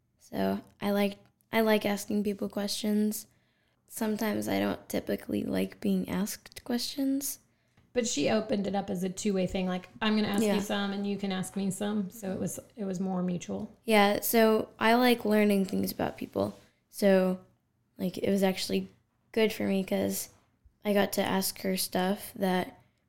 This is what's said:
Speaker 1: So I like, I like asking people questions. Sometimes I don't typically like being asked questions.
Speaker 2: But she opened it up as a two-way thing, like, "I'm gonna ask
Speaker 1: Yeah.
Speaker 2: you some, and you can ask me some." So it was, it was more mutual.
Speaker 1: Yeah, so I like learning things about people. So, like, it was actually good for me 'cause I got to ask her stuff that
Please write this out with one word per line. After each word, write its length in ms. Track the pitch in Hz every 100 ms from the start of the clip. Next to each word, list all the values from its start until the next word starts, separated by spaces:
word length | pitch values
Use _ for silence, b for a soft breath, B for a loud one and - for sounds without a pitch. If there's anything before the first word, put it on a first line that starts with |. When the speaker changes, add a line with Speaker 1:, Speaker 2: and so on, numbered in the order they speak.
| _ _
Speaker 1:
So 420 | - - 190 202 - _
I 100 | 202
like, 260 | 202 202 196 _ _ _
I 100 | 220
like 240 | 220 214 214
asking 380 | 202 - 208
people 260 | 208 202 202
questions. 760 | 202 202 - 214 208 214 208 - _ _ _ _ _ _
Sometimes 580 | - 220 214 220 214 214
I 120 | 196
don't 280 | 202 - -
typically 560 | - - 202 - 208
like 360 | - 190 190 -
being 260 | 208 190 -
asked 540 | 180 208 - - -
questions. 760 | - 240 - - 269 269 285 - _ _ _ _ _
Speaker 2:
But 120 | 247 226
she 220 | - 285
opened 380 | 220 - 196 196
it 80 | 196
up 160 | 196
as 120 | 185
a 60 | 185
two-way 380 | 180 214 190 180
thing, 180 | 190 185
like, 220 | 180 - -
"I'm 140 | 220 214
gonna 120 | 214
ask 160 | 202
Speaker 1:
Yeah. 120 | 214 202
Speaker 2:
you 60 |
some, 300 | 196 208 202
and 140 | 196 202
you 100 | 196
can 140 | 202
ask 240 | 185 185 196
me 160 | 196
some." 380 | 185 208 214 185
So 200 | - 190
it 80 | 190
was, 200 | 180 - - -
it 100 | 196
was 140 | 180
more 240 | 190 185
mutual. 480 | 180 175 - 196 214 - -
Speaker 1:
Yeah, 340 | 214 202 208
so 480 | - 233 220 220 - -
I 140 | 220
like 320 | 240 247 240 214
learning 400 | 214 208 202 190
things 260 | 190 190
about 240 | - - -
people. 440 | - - 208 b b b _
So, 500 | - 202 190 185 185 - _ _ _ _ -
like, 220 | 185 -
it 100 | 196
was 140 | 196
actually 460 | 190 190 - 196 190 _ _ _ _
good 200 | 226 220
for 120 | 214
me 200 | 208 196
'cause 460 | 190 196 196 196 - _ _ _ _ _ 214
I 80 |
got 180 | 202 196
to 100 | -
ask 360 | - 190 185 -
her 140 | 190 185
stuff 560 | - 185 185 202 - -
that 440 | 190 180 - - _ _